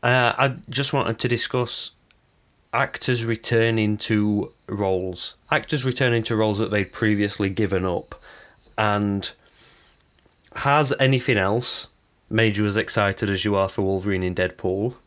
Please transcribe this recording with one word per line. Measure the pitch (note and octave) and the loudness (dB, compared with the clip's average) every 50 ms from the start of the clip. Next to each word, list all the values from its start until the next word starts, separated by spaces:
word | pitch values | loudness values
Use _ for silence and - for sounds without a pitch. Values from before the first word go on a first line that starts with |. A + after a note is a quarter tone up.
Uh, | - B2 B2 B2+ B2 A#2 - - | 2 2 2 4 2 2 2 2
I | C3 C#3 B2+ - - - | 0 0 0 -4 -12 -8
just | B2 B2+ C#3 - - | -4 -4 -2 0 0
wanted | C#3 B2 - A2+ - | 0 0 0 -4 -2
to | - B2 | 0 -2
discuss | A#2+ A#2 - - - B2+ B2 A2+ - - - - - _ _ _ _ _ _ _ _ _ _ _ _ _ _ _ | 0 0 -2 -2 -2 -2 -2 -2 -4 -8 -8 -8 -12 _ _ _ _ _ _ _ _ _ _ _ _ _ _ _
actors | - A#2+ C3+ - - - - - B2+ A#2+ A2+ | -2 -2 -2 -2 -4 -6 -2 -2 -2 0 0
returning | A2+ A#2 A2 - - A#2+ A2+ A2+ A#2 A2+ A2+ G#2+ G#2 G#2+ G#2 | -2 -4 -4 -2 0 2 4 4 4 2 2 2 0 0 -2
to | - - A2 G#2+ G#2 G#2+ G#2 G#2 F#2+ - _ _ _ - | -2 0 0 2 2 2 2 0 -2 -4 _ _ _ -10
roles. | - G2+ G#2 F#2+ F#2+ F#2 F#2 F#2 F2+ E2+ - - - _ _ _ | -4 -2 0 0 0 0 -2 -4 -8 -8 -10 -12 -12 _ _ _
Actors | D3+ D3 - - - C#3+ B2 | -2 -2 -2 -2 -4 -2 -2
returning | C3 B2 - C3+ B2 A#2 A#2 A2 | -2 0 2 2 2 2 0 0
to | - A#2 | 0 0
roles | A2 A2 G#2+ G#2 G2 | 2 2 2 2 0
that | A2+ - | -2 0
they'd | G#2 G#2 G2 - - | 0 -2 -2 -2 -4
previously | - - G#2+ G#2+ G2+ G#2 G2+ - - G2+ G2 | -2 0 2 2 2 2 -2 0 -2 -2 -2
given | G2 F2 G#2+ F#2+ F#2+ F#2 F2+ | 0 0 -2 0 0 -2 0
up. | F#2 F2 F2 - - - - - - - - - - _ _ _ - _ - | 0 -2 -4 -6 -8 -20 -20 -20 -20 -20 -20 -20 -20 _ _ _ -14 _ -2
And | G#2+ G#2+ G#2 G#2 G#2 G2+ G2 G2 F2+ - - _ _ _ _ _ - - - - _ _ _ _ _ _ _ _ _ _ _ _ _ _ - - | 0 2 2 2 0 0 0 -2 -4 -8 -12 _ _ _ _ _ -20 -20 -20 -20 _ _ _ _ _ _ _ _ _ _ _ _ _ _ -12 -4
has | - C#3 C#3+ D3+ D3+ C3 C#3 - | 0 2 4 4 4 2 2 2
anything | C3+ C3 C3+ B2+ - - B2+ G#2 | 2 2 2 2 2 2 2 2
else | F#2+ F#2+ G#2 A#2+ B2 - - - - - _ _ _ _ _ _ _ _ | 2 2 0 0 0 -2 -4 -4 -6 -8 _ _ _ _ _ _ _ _
made | A2 A2 A2+ A2 G#2 | 0 2 2 2 2
you | G2+ G#2 G#2 | 2 0 2
as | G2 G#2+ | 2 0
excited | - - - A#2 G#2 G2+ G2 - - G2+ | 0 0 0 2 2 2 0 0 -2 0
as | G2 F#2 F2 | 0 0 0
you | G#2 G2+ | 0 2
are | G2 G2 F#2+ | 2 2 0
for | - - | 0 -2
Wolverine | G2+ F#2+ G2 F#2+ F#2 G#2 G2 F#2 | -2 0 0 -2 -2 -2 -2 0
in | F#2 F#2 F2+ | -2 -2 -2
Deadpool? | F2 F#2 F2+ - - - F#2 F#2 G2 G#2 B2 B2+ - _ | -2 -2 -4 -4 -4 -4 -4 -2 0 -2 -4 -4 -8 _